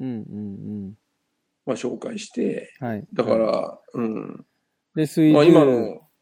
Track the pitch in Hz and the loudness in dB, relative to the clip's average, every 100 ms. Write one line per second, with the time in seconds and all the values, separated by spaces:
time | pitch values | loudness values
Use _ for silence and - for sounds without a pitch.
0 | 131 117 104 104 104 98 104 104 98 107 | -10 -10 -12 -12 -12 -12 -12 -12 -12 -16
1 | _ _ _ _ _ _ - 113 123 - | _ _ _ _ _ _ -12 -8 -8 -10
2 | - 214 - - 208 - - _ 120 107 | -12 -12 -12 -6 -6 -6 -12 _ -10 -8
3 | - - 113 113 110 110 - - _ 135 | -10 -6 -2 0 0 -2 -6 -12 _ -6
4 | 113 107 50 - - _ _ _ _ 160 | -6 -6 -10 -16 -20 _ _ _ _ -4
5 | 151 - 156 151 156 160 143 123 107 82 | -4 2 6 6 8 8 8 2 -2 -8
6 | _ _ | _ _